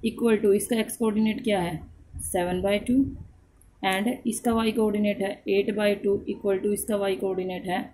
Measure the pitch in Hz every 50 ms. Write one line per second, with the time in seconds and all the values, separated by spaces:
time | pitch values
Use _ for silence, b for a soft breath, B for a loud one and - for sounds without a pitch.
0 | - 214 220 - - 233 220 208 220 208 196 208 208 - 247 226 220 220 - -
1 | 233 220 208 214 220 220 214 - - 220 208 190 175 170 160 156 - - - -
2 | - - - - - - - 185 175 180 180 180 185 196 202 208 - - 247 262
3 | 277 269 - - - - - - - _ _ _ - - _ _ - 190 190 190
4 | 202 240 262 - - 240 220 - - 247 226 226 226 214 214 226 214 214 202 208
5 | 208 208 202 - 196 196 202 - - - 196 196 202 202 202 202 208 208 202 196
6 | - 202 202 202 - - 202 - - 202 196 190 190 208 208 202 - - 214 202
7 | 202 196 190 190 - 190 190 185 185 185 185 180 - 185 180 190 - -